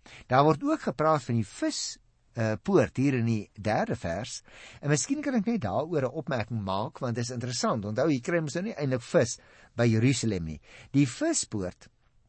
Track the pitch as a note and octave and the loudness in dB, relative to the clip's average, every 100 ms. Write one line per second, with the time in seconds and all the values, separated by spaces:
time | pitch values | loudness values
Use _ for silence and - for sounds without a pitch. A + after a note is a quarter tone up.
0 | - - - B2+ D3+ D3 C#4 D#4+ - - | -20 -20 2 6 6 4 0 -2 -2 0
1 | D#3 D3+ - A#2 G#2 - D#4 - - - | 2 2 2 -2 -2 -4 -4 -4 -8 -10
2 | _ _ _ A#2+ A2 A2 - F#3 G2+ - | _ _ _ -4 -2 -2 2 4 4 2
3 | C#3 C3 A#2 A2 - - G#2 B2 - C3+ | 0 2 2 0 -4 -6 -2 0 0 -4
4 | F2 F2 B2+ - - - - - C#3+ D3 | -4 -4 -6 -12 -16 -20 -20 -8 0 0
5 | - C#4+ C#4+ B3 G#3 A3+ G2+ G#2 D#3+ D#3 | 0 -2 0 0 0 -2 -2 -2 -2 -2
6 | B2 D3 D3+ B2+ G#2 A#2 F#2+ F#2+ A2+ - | -2 -4 -4 -4 -2 -4 -2 -2 -4 -6
7 | B2+ A#2 A#2+ B2+ B2+ A#2+ A3+ B2+ G2+ A2 | -4 -4 -4 -6 -6 -2 -2 -2 -2 0
8 | D#3+ C3+ D3+ E3+ D#3 E3+ G#3 F3 C#3+ B2+ | 2 2 0 -2 -2 -4 -6 -4 -2 -2
9 | - F3 A#2+ - - - - - A#2+ A2 | 2 2 2 -2 -14 -20 -12 0 2 4
10 | B2+ C3 A#2 F#2+ D#2+ D2+ - - - C#3 | 4 2 0 -2 -4 -10 -16 -20 -2 2
11 | C#3+ - D#4+ D#4 - G#2+ F2+ - - _ | 2 2 0 0 -2 -6 -6 -8 -20 _
12 | _ _ | _ _